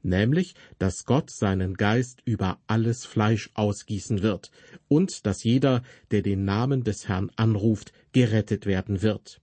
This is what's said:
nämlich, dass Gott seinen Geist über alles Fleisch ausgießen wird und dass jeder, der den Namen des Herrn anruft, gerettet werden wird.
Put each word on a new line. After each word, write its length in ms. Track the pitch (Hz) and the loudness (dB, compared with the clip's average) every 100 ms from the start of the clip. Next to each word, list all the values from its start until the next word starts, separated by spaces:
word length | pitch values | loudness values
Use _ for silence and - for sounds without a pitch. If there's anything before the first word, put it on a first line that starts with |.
nämlich, 540 | 90 90 110 156 180 - - - | 0 2 2 0 -2 -10 -20 -2
dass 260 | 95 - - | -2 -2 0
Gott 240 | 127 160 | 0 0
seinen 460 | - 104 95 92 92 | -4 -2 0 -2 0
Geist 460 | 104 117 127 - - | 2 2 -2 -6 -6
über 340 | 107 95 - - | -2 -2 -4 -2
alles 400 | 110 113 120 - | 0 0 -4 -4
Fleisch 460 | 113 107 110 - | 0 2 2 -2
ausgießen 680 | - 107 104 - 104 - 104 | -2 -2 -2 -6 -8 -4 0
wird 260 | 104 - - _ - - _ | 0 -2 -8 _ -20 -20 _
und 400 | 147 185 - 107 | 2 2 -2 -4
dass 160 | 92 | -2
jeder, 400 | 113 127 135 123 - - _ | 0 2 2 0 -2 -20 _
der 140 | 104 | -2
den 220 | 98 98 98 | 0 -2 0
Namen 380 | 101 127 135 | 0 0 -2
des 240 | 120 101 - | -2 -6 -4
Herrn 220 | 95 98 - | -4 -4 0
anruft, 560 | 113 104 110 107 - _ _ | 0 2 0 0 -6 _ _
gerettet 540 | 127 120 110 101 101 101 | 2 2 2 0 -4 0
werden 380 | 92 92 98 | -2 -2 -2
wird. 380 | 107 104 - - | 0 -2 -10 -20